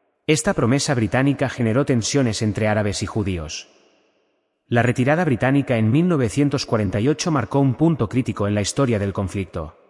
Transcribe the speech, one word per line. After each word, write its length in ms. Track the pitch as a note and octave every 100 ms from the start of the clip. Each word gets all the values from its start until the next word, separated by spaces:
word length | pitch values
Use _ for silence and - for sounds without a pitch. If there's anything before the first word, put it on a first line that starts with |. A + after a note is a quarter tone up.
| _ _ -
Esta 280 | D3+ G3+
promesa 400 | F#3 A#2+ C#3 D3
británica 560 | B2+ G#2 B2+ C#3 C3+ C3
generó 340 | - A#2 A#2
tensiones 560 | D3 B2 G2+ C#3+ B2 G#2
entre 280 | A2 G2+ G#2+
árabes 340 | G#2+ G#2 F#2
y 40 | G2
judíos. 640 | A2 G2 F2 D2+ - - _ _ _ _ _ _ _ _ _ -
La 160 | A#2+
retirada 440 | A#2 B2 B2+ D#3+ E3+
británica 500 | A2+ C3 C#3+ C3+ A#2
en 140 | A2
mil 180 | C#3 F3+
novecientos 560 | D#3 A#2 - C#3+ C#3
cuarenta 360 | - A2+ G2+ G#2
y 80 | B2
ocho 220 | D3+ F3+
marcó 300 | D3 G#2+ C#3
un 140 | C#3
punto 340 | A#2 E3 D#3+ A2
crítico 400 | B2 A#2+ G2 G2+
en 60 |
la 80 | G#2
historia 360 | G2 - C3+ G#2+
del 140 | G2
conflicto. 640 | F#2 F#2+ G2+ F#2+ F2+ D#2 - _